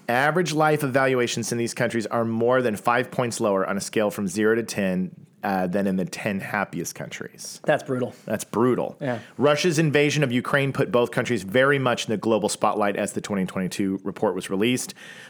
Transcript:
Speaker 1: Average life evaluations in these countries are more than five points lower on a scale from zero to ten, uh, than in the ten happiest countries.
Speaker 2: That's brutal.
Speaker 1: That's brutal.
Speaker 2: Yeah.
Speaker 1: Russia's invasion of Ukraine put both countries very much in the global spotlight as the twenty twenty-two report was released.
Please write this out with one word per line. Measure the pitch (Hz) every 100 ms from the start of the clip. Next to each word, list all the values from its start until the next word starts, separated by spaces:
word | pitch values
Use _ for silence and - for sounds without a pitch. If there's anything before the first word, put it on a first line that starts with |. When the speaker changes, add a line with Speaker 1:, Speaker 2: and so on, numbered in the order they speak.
| -
Speaker 1:
Average | 120 147 160 160
life | 151 156 151
evaluations | 143 131 131 127 120 - 110
in | 120
these | 117 -
countries | 120 117 104
are | 117 113
more | 113 117 127
than | 120 101
five | - 120 127
points | - 120 110
lower | 110 98 92
on | 98
a |
scale | - 110 104
from | 101 101
zero | 98 107 113
to |
ten, | 110 - 95 92 90 - - _
uh, | 101 95 90
than | 98 98
in | 95
the |
ten | 85 - 110 98
happiest | - 104 95 85 82 -
countries. | - - - - - -
Speaker 2:
That's | - 143
brutal. | - 127 117 - -
Speaker 1:
That's | 107
brutal. | - 101 127 104 69 -
Speaker 2:
Yeah. | 143 117 - -
Speaker 1:
Russia's | 143 147 180 147
invasion | 165 147 147 139
of | 135
Ukraine | 120 - 143 139
put | 135 131
both | 120 120
countries | - 120 117
very | 95 120 135 139
much | 127 113 -
in |
the | 104
global | 110 110 98
spotlight | - 107 101 104 98
as | 101
the | -
twenty | - 101 92
twenty-two | 95 90 - 98 95
report | - 90 107 92
was | -
released. | 98 117 127 - - - -